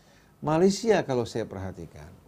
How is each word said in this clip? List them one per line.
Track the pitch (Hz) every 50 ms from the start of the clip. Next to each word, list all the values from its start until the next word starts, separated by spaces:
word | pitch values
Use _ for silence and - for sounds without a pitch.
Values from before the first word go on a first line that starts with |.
| _ _ - - _ _ _ _ -
Malaysia, | 143 156 160 180 196 196 - - 226 208 175
kalau | 139 139 131 123 117
saya | 98 - 117 107 95
perhatikan, | 98 98 95 95 87 - 85 78 - 76 76 82 90 - -